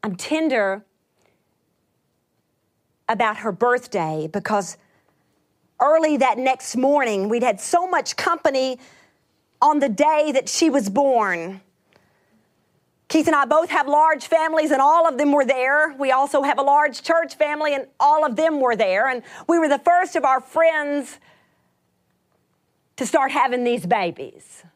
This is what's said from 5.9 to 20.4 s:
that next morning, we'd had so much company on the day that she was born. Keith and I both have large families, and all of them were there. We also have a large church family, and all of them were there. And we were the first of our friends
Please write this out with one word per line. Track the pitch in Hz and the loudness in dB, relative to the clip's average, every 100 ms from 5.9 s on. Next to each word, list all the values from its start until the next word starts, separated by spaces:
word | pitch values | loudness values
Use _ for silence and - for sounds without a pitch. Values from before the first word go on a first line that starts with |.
| 320 311 285 | 4 2 0
that | 254 220 | 0 0
next | 262 262 - 233 | -2 -2 -4 -2
morning, | 262 294 254 202 196 | 2 2 0 -2 -2
we'd | 233 | -2
had | 247 196 | -2 -4
so | - 349 370 | 0 -2 0
much | 349 - - | -2 -4 -4
company | - 339 311 269 262 254 - _ _ _ _ _ _ _ | -2 0 0 0 -4 -6 -14 _ _ _ _ _ _ _
on | 294 302 | 2 2
the | 277 | 0
day | 202 294 311 302 | 0 2 2 0
that | 269 262 | -2 -2
she | - 330 | 0 2
was | 277 202 | 2 -2
born. | 202 277 247 202 175 165 190 _ _ _ _ _ _ _ _ _ _ _ _ _ _ _ | 0 2 2 0 -4 -8 -14 _ _ _ _ _ _ _ _ _ _ _ _ _ _ _
Keith | 320 311 | 0 2
and | 302 | 0
I | 269 | 2
both | 302 330 | 2 2
have | 302 277 | -2 0
large | 294 320 311 - | 2 2 0 0
families, | 320 320 320 302 | 0 0 0 0
and | 269 | 2
all | 277 330 330 | 4 4 2
of | 254 | 2
them | 294 | 0
were | 285 254 | 2 2
there. | 262 254 285 311 269 | 0 0 0 0 -2
We | 269 | -2
also | 262 277 294 | 0 0 0
have | 277 269 | 0 -2
a | |
large | 277 285 294 - | 2 2 0 -4
church | - 330 330 - | -2 -2 -2 -2
family, | 302 302 302 | -2 -2 -4
and | 277 262 _ | -4 -8 _
all | 277 302 302 | 2 4 0
of | 226 | 0
them | 320 302 | 0 0
were | 254 220 | 0 0
there. | 202 185 254 | 0 0 0
And | 247 - - - | -2 -8 -18 -2
we | 339 | 0
were | 311 | 2
the | 285 | 2
first | 349 349 370 339 | 2 2 2 -2
of | |
our | 262 | 0
friends | 262 | 0